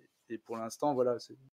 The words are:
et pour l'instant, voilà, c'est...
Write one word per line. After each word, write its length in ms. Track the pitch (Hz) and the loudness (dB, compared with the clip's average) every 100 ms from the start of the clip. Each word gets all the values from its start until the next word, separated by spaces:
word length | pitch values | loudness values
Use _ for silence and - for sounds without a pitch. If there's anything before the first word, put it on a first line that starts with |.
| _ _ _ | _ _ _
et 100 | 113 | -12
pour 200 | - 113 | -8 -8
l'instant, 360 | 113 - 147 | -8 -2 0
voilà, 240 | 131 123 120 | 4 4 2
c'est... 200 | - - - | -4 -18 -20